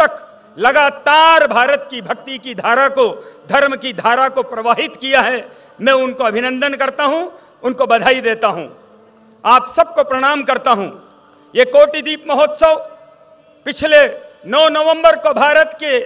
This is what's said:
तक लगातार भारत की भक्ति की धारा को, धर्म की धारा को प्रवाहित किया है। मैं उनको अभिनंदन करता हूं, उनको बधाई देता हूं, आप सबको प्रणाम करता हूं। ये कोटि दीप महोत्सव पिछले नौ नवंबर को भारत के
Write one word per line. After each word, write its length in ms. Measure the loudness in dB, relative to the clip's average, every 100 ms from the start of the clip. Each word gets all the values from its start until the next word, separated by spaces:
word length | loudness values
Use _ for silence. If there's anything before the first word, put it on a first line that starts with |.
तक 100 | 0 -2 -20 -20 _ -2
लगातार 880 | 0 2 0 0 0 4 6 4 4
भारत 420 | 2 0 0 -4
की 100 | -14
भक्ति 340 | -10 -10 -12 -14
की 160 | -12
धारा 340 | -6 -2 0 0
को, 180 | 0 -2 -4 -16 -20 -2
धर्म 260 | 0 0 -2
की 160 | -10
धारा 340 | -4 -2 0 0
को 140 | -2
प्रवाहित 520 | -8 -6 -2 -2 -4 -8
किया 240 | -2 0
है। 200 | 0 -2 -10 -20 -20 -6
मैं 120 | 0 0
उनको 200 | 0 -2
अभिनंदन 500 | -2 -2 -4 -4 -4
करता 300 | -4 -6 -2
हूं, 180 | -2 -2 -6 -12 _ _
उनको 240 | -6 -4 0
बधाई 340 | 2 2 0
देता 280 | -2 -2 -2
हूं, 180 | -4 -10 -16 _ _ _ _ _ _
आप 220 | 2 2 2
सबको 360 | -2 0 0
प्रणाम 380 | -2 0 -2 -2
करता 280 | -2 -2 0
हूं। 180 | 0 -2 -12 -20 _ _ _ _
ये 100 | -2 2
कोटि 280 | 4 4 2
दीप 200 | -6 -8 -4
महोत्सव 460 | 0 0 2 2 2 -4 -20 -20 _ _ _ _ _ -10
पिछले 360 | -4 2 4 4 -2 -18 _ -4
नौ 160 | 0 2
नवंबर 480 | 2 0 2 2 2
को 160 | 0
भारत 360 | 2 2 2 2
के 160 | -2 -4 -4